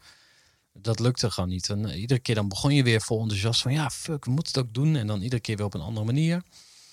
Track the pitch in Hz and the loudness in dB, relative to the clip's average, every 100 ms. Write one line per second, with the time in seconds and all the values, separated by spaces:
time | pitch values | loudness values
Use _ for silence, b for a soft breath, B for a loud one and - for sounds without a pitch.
0 | b b b b b b b - 104 110 | b b b b b b b -8 -2 2
1 | 120 123 110 - 90 92 - 104 107 85 | 2 2 0 0 -2 -2 -4 -4 -4 -4
2 | 117 131 - 110 101 92 143 143 123 110 | 0 0 2 0 0 0 2 4 6 4
3 | - 113 113 101 113 123 123 151 143 - | 2 0 0 0 0 0 0 0 -2 -4
4 | - 147 127 139 - 135 117 113 151 151 | -6 -6 -2 -2 0 -2 -2 0 2 2
5 | 107 104 113 120 - 104 104 98 80 110 | 0 -2 -2 -2 -2 -2 -2 -4 -6 -4
6 | 110 139 160 175 - B B B B | 0 2 2 0 -6 B B B B